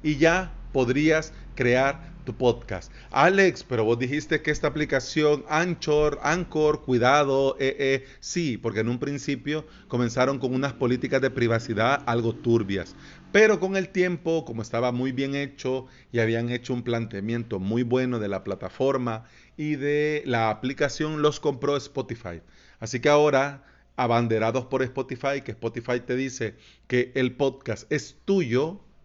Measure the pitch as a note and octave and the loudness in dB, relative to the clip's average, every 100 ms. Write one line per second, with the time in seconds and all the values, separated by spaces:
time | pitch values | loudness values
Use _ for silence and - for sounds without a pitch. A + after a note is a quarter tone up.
0 | D#3 C#3+ E3 F3+ F3+ - - C#3 B2 C3 | -2 4 4 4 -2 -12 -4 0 2 2
1 | D#3 D#3 D#3 - - - B2 B2 C3+ C#3+ | 4 2 0 -14 -16 0 2 4 2 -2
2 | - - - A2 B2+ A#2 - F#2 - - | -12 -12 -10 0 2 2 -4 -10 -10 -20
3 | - - D#3+ G3 F#3+ F#3 - A#2+ A2 A#2 | -4 4 4 6 4 2 -4 0 2 2
4 | B2 C#3+ D3 D#3 D#3 D3 D3+ D3+ D3+ C#3 | 0 -4 -2 -2 -2 -2 -2 -2 -2 -2
5 | - D#3 D3+ D3 - D3+ F3+ E3 - D3+ | -2 2 2 2 0 -2 0 -2 0 2
6 | D3+ D3 C#3+ E3+ F3 D#3 D3+ D3+ - B2 | 2 0 -2 -2 -2 2 2 2 0 2
7 | B2 C#3+ C#3+ C3+ C3+ - C3+ C3 C3+ C3+ | 6 4 4 4 2 2 -2 0 0 0
8 | C3 - - F3+ D#3+ G#2 A#2 G#2 A2 A#2+ | -4 -16 -6 -4 -2 -2 -4 -2 -2 -2
9 | D3+ C#3+ - C3+ C#3 D3+ D3 - - B2 | -4 -6 -4 -6 -4 -6 -8 -20 -6 -2
10 | A#2+ B2 B2+ C#3 B2+ B2+ C#3 B2+ B2 B2 | 0 2 2 2 -2 -2 -2 -2 0 0
11 | C#3 C3+ C3 - A#2 A2+ A#2 G#2+ A2+ C#3 | 0 2 2 2 2 0 0 0 2 2
12 | - A#2+ A2+ A2 A#2+ A#2 G2 G2 E2+ - | 0 0 0 -2 2 2 2 -2 -4 -12
13 | - - - G3 A3 G3 F#3+ F#3+ F3+ F#3 | -20 -20 0 6 6 4 0 -2 -2 0
14 | F3+ F3 E3 E3 - A2+ A2+ A#2 B2 B2 | 0 0 -2 -2 -2 -8 -4 0 0 0
15 | C3 B2+ C#3 C#3 C#3 - C3 C3 B2+ - | -2 -2 -4 -4 -6 -6 -4 -4 -6 -20
16 | _ A#2 A2+ A2+ A#2+ A#2+ - B2 A#2 A#2 | _ 0 2 0 -2 -4 -4 -4 -2 -4
17 | A2 G2 G#2 A#2 A#2 G2+ F#2+ A2+ A#2+ B2+ | -4 -6 -4 -4 -4 -4 -2 0 2 0
18 | B2+ A#2+ G#2 F#2+ - F#2+ F#2 - C3+ C3+ | 0 -2 -2 -4 -6 -8 -8 -2 0 0
19 | A#2+ A2 A2+ - - - D3+ D3 C#3+ D3 | -2 -6 -12 -20 -20 -8 -4 -2 0 0
20 | D3+ D3+ C#3 A#2+ A2+ G#2+ B2+ C#3 C#3+ - | 0 -2 -2 0 0 0 -4 -2 -2 -2
21 | D3+ D3+ D3 C#3+ D3+ C3+ C#3+ C#3+ - C#3 | -4 2 0 2 -2 -2 -2 -2 -4 -8
22 | B2+ A#2 F#2 E2+ - - - _ A2+ B2 | -8 -8 -10 -12 -16 -20 -20 _ -8 0
23 | C3 D3 D3+ C#3 C#3 C#3 - _ _ - | 4 6 6 4 0 -6 -20 _ _ -4
24 | B2 A#2 A#2+ A2 A2 B2+ A#2 C3 C3 C3 | 2 2 2 2 2 -2 -2 -2 -2 -4
25 | B2+ B2+ C#3 C#3 C#3 G#2+ A#2 A#2 A#2 B2 | -8 -4 -4 -4 -8 -8 -8 -8 -4 -4
26 | B2 B2+ C3+ B2 A2 - - _ _ B2+ | -2 -4 -4 -4 -8 -8 -20 _ _ 0
27 | B2+ C3+ B2+ B2+ C#3 C3 - G#2+ - D#3 | 2 0 -2 2 -2 -2 -8 -8 -4 -4
28 | - - - G3 C3+ A#2+ D#3 G3+ - _ | -4 -12 0 0 2 0 0 -6 -18 _